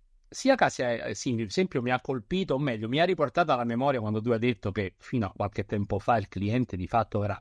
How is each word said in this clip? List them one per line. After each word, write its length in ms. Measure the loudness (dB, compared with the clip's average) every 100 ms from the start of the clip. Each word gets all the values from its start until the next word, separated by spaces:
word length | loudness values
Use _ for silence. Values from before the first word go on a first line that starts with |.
| _ _ -18
sia 280 | -2 2 4
casi, 260 | 2 2
eh, 320 | -2 -2 -4
simili. 300 | -6 -2 -2
Per 80 | -2
esempio 320 | 0 0 0
mi 80 | 0
ha 100 | -2
colpito, 540 | -2 -6 -2 -2 0 0
o 20 |
meglio, 320 | 0 -2 0
mi 100 | 2
ha 60 | 2
riportato 460 | 2 0 2 2
alla 140 | 2 2
memoria 340 | 0 2 0
quando 200 | 0 0
tu 120 | 2
hai 80 | 2
detto 320 | 2 0 -2
che 240 | -2 -4 -6
fino 300 | -4 -2 -2
a 60 | -2
qualche 300 | -4 -4 -4
tempo 340 | -2 0 0
fa 180 | 2 2
il 100 | 0
cliente 480 | -4 0 0 0 -4
di 120 | 0
fatto 360 | 0 0 -2
era 160 | -2 -4